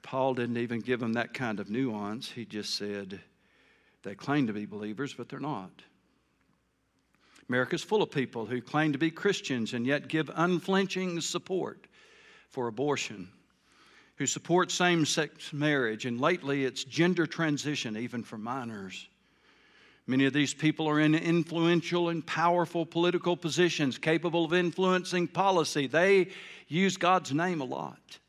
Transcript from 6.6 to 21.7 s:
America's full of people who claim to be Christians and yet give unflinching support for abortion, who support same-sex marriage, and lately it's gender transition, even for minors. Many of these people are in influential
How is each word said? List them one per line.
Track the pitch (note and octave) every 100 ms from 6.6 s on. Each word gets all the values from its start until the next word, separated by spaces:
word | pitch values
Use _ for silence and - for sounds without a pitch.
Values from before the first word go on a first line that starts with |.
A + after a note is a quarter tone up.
| _ _ _ _ _ _ _ - _
America's | B2 B2 F3
full | - G#3+
of | F3
people | D3+ B2 A#2+ A2
who | B2+
claim | - D3+ D#3
to | C#3
be | D#3+
Christians | D#3+ G3+ - - B2+ A2
and | B2 A#2+
yet | C#3+ -
give | D#3+ D3+
unflinching | - F3 F3 D#3+ F#3+ F#3+ F#3 F#3 E3+
support | D3+ - - F#3 - - - _ - - - - _
for | - A#2+
abortion, | A2 C#3+ C3+ - G#2 F#2 _ _ _ _ _ - - _ _
who | C3+
support | - - F3 E3+
same-sex | - F3+ E3+ D3 - D3+ - -
marriage, | D3 D3+ C#3+ A#2+ A2 B2+
and | A#2
lately | D3 F#3 C#3 C#3 C3
it's | A#2+
gender | - C#3 F3 F3 D#3
transition, | - D#3+ D3 C#3+ D3 B2 G#2+
even | A#2+ A#2+
for | G#2+ A2
minors. | A2 C3 A#2 G#2+ F#3 F#2 - _ _ _ _ _ _ _ - _ -
Many | C3 C3+
of |
these | C3+ C3+
people | - D#3 D3 D#3
are | D3+
in | D3+ D#3
influential | E3+ E3+ D#3+ E3 E3